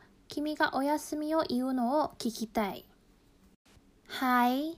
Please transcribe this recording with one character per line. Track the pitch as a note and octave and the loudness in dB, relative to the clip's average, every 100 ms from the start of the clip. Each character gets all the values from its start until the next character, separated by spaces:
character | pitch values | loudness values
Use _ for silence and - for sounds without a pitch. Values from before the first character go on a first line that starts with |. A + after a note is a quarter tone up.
| - - - | -12 -20 -12
君 | - D4+ D4+ | -6 -4 0
が | D#4 C4 | 0 2
お | |
や | C#4 D4+ | 2 0
す | - D4+ | -2 -6
み | D4+ D#4+ | 0 0
を | - | 2
言 | B3 B3+ | 0 0
う | |
の | B3+ A#3 D4 | 0 2 2
を | D4 - | 0 -2
聞 | A#3+ | -6
き | A3 A3 | -4 -4
た | - G3+ | -2 -2
い。 | - - - _ - _ _ - _ _ - - _ - | -4 -14 -20 _ -20 _ _ -20 _ _ -20 -20 _ -12
还 | - B3+ B3 B3 C4 D#4 | -4 2 4 4 2 -2